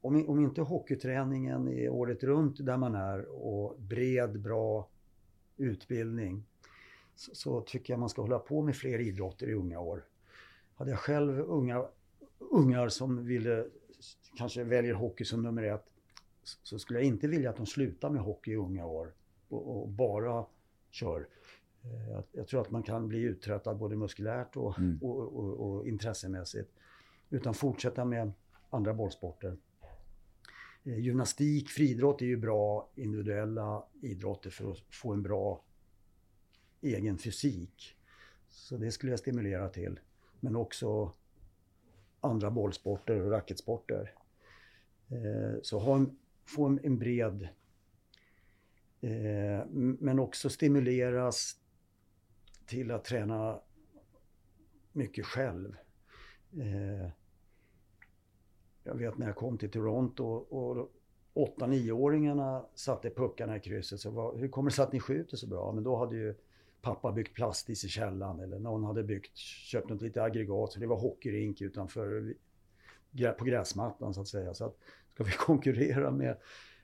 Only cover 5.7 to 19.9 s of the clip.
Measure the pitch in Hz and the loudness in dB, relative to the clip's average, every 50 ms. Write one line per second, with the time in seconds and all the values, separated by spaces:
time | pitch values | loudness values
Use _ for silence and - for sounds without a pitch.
5.7 | 107 92 - - 127 117 113 113 113 117 107 92 92 101 104 - _ _ - - | -2 -2 -4 -4 -4 -2 -2 -2 -2 -2 -2 -4 -4 -6 -8 -12 _ _ -20 -20
6.7 | - - - - - - - _ _ - - - - - - 139 131 120 113 - | -20 -20 -20 -20 -20 -20 -20 _ _ -20 -18 -16 -14 -8 -4 -2 -2 -2 -4 -4
7.7 | - 127 123 - 127 120 120 117 - - 113 107 127 117 - - 143 156 156 151 | -6 -8 -4 -2 -2 0 0 -2 -2 -2 0 2 2 0 0 0 0 2 2 2
8.7 | 135 135 - 131 123 110 120 110 95 95 95 92 90 - 127 120 110 104 92 90 | 0 0 -2 -2 0 0 0 -2 -2 -2 -4 -4 -4 -6 -4 -2 -2 0 -2 -2
9.7 | 85 85 87 85 87 92 - - _ _ _ _ - - - - - - _ _ | -4 -4 -4 -4 -6 -6 -8 -14 _ _ _ _ -20 -20 -20 -20 -20 -20 _ _
10.7 | _ - 135 131 131 104 - - 147 147 147 143 135 135 151 165 170 151 127 123 | _ -6 -4 -2 -2 -2 0 0 2 4 4 2 2 0 -2 0 2 2 2 2
11.7 | 120 123 127 - - - _ _ _ _ - - _ _ - - 320 202 147 131 | 2 0 -2 -2 -6 -16 _ _ _ _ -20 -20 _ _ -4 6 8 8 10 10
12.7 | 123 123 123 117 104 - 131 131 127 120 123 120 123 120 110 120 117 110 117 - | 8 6 4 2 2 0 0 0 0 -2 0 0 0 2 4 4 2 2 2 -2
13.7 | - - - - - - - - - _ _ - - - 123 120 - 120 120 117 | -6 -16 -20 -20 -20 -20 -20 -20 -20 _ _ -20 -8 -4 -4 -4 -2 -2 0 4
14.7 | 123 123 117 120 117 101 113 117 - - 117 - 117 113 113 117 113 117 110 101 | 4 4 4 4 2 0 0 -2 -2 -4 -4 -2 0 0 0 0 0 0 0 0
15.7 | 104 107 - - _ _ _ _ _ - - _ _ _ _ - - - _ - | 0 -2 -6 -12 _ _ _ _ _ -20 -20 _ _ _ _ -18 -18 -16 _ -10
16.7 | 101 98 - - 120 117 131 139 120 98 - 147 160 165 135 123 110 - 113 98 | -10 -10 -6 -2 0 4 4 4 4 4 2 2 2 2 2 0 -2 -2 -6 -4
17.7 | - 139 135 113 - - - 147 147 131 92 101 - - - 110 107 110 101 90 | 0 0 0 0 -2 -4 -2 0 0 0 0 -2 -4 -6 -4 -4 -2 -2 -2 -2
18.7 | 95 92 85 82 80 80 82 85 82 - _ _ _ _ _ _ - 117 - - | -4 -4 -4 -4 -4 -4 -6 -6 -10 -18 _ _ _ _ _ _ -8 -6 -6 -4
19.7 | 123 101 - 104 | -6 -6 -6 -6